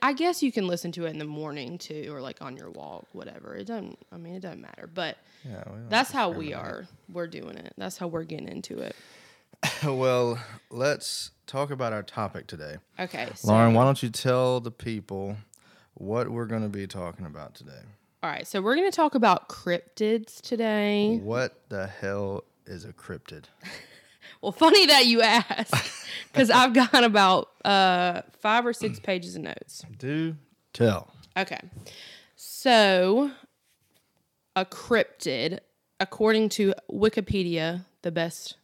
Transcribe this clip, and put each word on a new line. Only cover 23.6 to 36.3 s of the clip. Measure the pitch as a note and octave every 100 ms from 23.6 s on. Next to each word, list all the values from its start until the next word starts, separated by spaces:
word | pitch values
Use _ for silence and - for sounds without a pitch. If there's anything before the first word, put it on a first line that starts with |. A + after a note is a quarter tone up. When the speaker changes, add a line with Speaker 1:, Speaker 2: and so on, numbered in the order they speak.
Speaker 2:
<laughs> | - - - - _ _ - -
Speaker 1:
Well, | G3+
funny | - D#4+ D#4+ D#4
that | C#4+
you | B3 A#3
ask, | A3+ A#3 - G#3+ A3 B2+ - - - -
<laughs> | -
'cause | - B3
I've | B3 B3+
got | A#3+ B3 C4
about, | A#3 G#3 F#3+ F#3 - _
uh, | - G3 F#3+ F3+ F3+ F3 - _
five | G#3+ A3+
or | A#3+
six | A#3 A3 -
pages | - F#3 F3 F3+
of |
notes. | A2+ - - - - G#2
Speaker 2:
Do | B2+ D#3 D#3+ D#3 _ _ _
tell. | - A#2 F#2 - - - F3+
Speaker 1:
Okay. | F#3+ E3+ F3+ - - - - - _ _
So, | - - C4 A#3 G3+ F#3 F#3 A3 C#4+ B3+ _ _ _ _ _ _ _ _ _ _ _ -
a |
cryptid, | F#3+ - - A3+ - - E3 C3 D3 F3+ _ _ _ -
according | F#3+ - A3